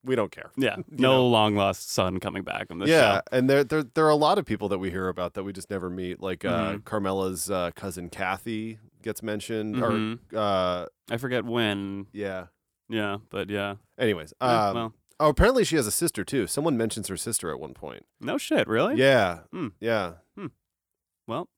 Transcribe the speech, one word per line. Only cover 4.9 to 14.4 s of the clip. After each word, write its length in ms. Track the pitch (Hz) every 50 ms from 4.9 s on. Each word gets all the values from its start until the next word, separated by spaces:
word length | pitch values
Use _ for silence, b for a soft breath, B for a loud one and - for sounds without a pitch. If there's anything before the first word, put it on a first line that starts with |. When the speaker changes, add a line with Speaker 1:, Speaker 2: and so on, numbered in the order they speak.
| 85 95 92 92
Speaker 1:
about 260 | 90 85 90 87 _
that 80 | 104 95
we 100 | 98 98
just 160 | 95 90 _
never 220 | 101 95 87 90
meet. 280 | 90 92 92 90 90 -
Like, 240 | - 95 92 87 -
uh, 280 | 95 87 85 82 82
Speaker 2:
Mm-hmm. 60 | 101 104
Speaker 1:
Carmela's, 720 | 107 - 107 107 101 95 95 95 95 92 92 85 - 90
uh, 180 | 101 92 87 85 -
cousin 340 | - - 98 85 92 87 85
Kathy 680 | - - 95 92 95 95 - 117 113 110 110 113 110 110 110 - _ _ -
gets 180 | 110 104 -
mentioned. 540 | - 110 104 107 104 - 113 110 107 110 107
Speaker 2:
Mm-hmm. 600 | 127 120 113 107 113 110 110 113 120 _ _ -
Speaker 1:
Or, 40 | 110
uh, 460 | 107 104 98 95 92 90 90 90 82 - _ _ _ -
Speaker 2:
I 60 | 117 117
forget 280 | 127 131 123 123 101
when. 640 | 120 117 120 117 107 101 101 98 98 98 98 98 98 _
Speaker 1:
yeah. 340 | 101 104 98 95 92 90 85 _ _ _ _ _ _ _ _
Speaker 2:
Yeah, 280 | 110 110 107 101 98 104 107 _
but 200 | - 98 92 92
yeah. 240 | 104 101 101 101 98 101 _ _ _ -
Speaker 1:
Anyways, 360 | 127 113 104 82 76 82 - _